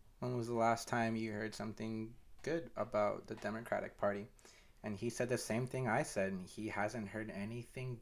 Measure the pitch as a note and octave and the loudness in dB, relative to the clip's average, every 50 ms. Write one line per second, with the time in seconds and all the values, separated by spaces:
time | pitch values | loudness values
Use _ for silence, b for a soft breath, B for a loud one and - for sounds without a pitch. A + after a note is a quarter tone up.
0 | - - - - B2 B2 B2 A#2+ A2+ A#2 A#2+ A2+ A2+ A#2 A#2 A2+ - - B2+ A#2+ | -20 -20 -8 -4 -2 0 0 0 0 0 2 4 6 6 6 4 2 2 4 4
1 | A2+ A2+ A2+ A2 A2+ A2 G#2 G#2 G#2+ A2 - - G#2+ A2 G#2+ - A2+ A2 A2 A2 | 4 4 4 2 0 0 -2 -2 -2 -2 -4 -4 -6 -6 -4 -4 -4 -4 -2 -4
2 | A2 A2+ B2 - - - - - - C3 D#3+ E3+ E3 - - G2+ A2 A2+ - G#2 | -4 -6 -8 -12 -18 -18 -14 -6 -2 -2 0 0 -2 -4 -4 -4 -2 2 4 4
3 | G#2 G#2 G2+ - - - A#2 - - G#2 G#2+ A2+ A#2+ - G#2 F#2+ G2 G2 - - | 4 4 4 0 -4 -8 -6 -4 -4 -4 -4 -4 -2 0 0 0 0 -2 -2 2
4 | - G2+ G2+ G2+ G#2 - - B B B B B B B B B B G#2+ G#2 F#2+ | 2 2 2 2 -4 -8 -12 B B B B B B B B B B -4 -4 -2
5 | A2+ A#2+ - - B2 - A#2+ A2 - - G#2+ A#2+ B2+ B2+ - B2+ B2+ A2+ A2 C3+ | -2 -2 0 0 2 2 2 0 2 2 0 0 0 0 0 0 2 4 4 4
6 | D3+ - - G#2 F#2+ F#2+ F#2+ F#2 F#2 - - - G#2+ G#2+ G2+ G2+ G#2 G#2+ B2+ A#2+ | 2 2 2 2 2 2 0 -2 -6 -8 -8 -6 -4 -2 0 0 0 0 0 -2
7 | G#2 G2 - G#2+ G#2+ G#2+ D#2+ G2 G2+ G#2+ A#2 A#2+ A#2+ - - C3 B2+ B2+ B2 A2+ | -4 -4 -4 -4 -4 -4 -4 -4 -4 -4 -4 -6 -8 -8 -8 -6 -6 -4 -6 -6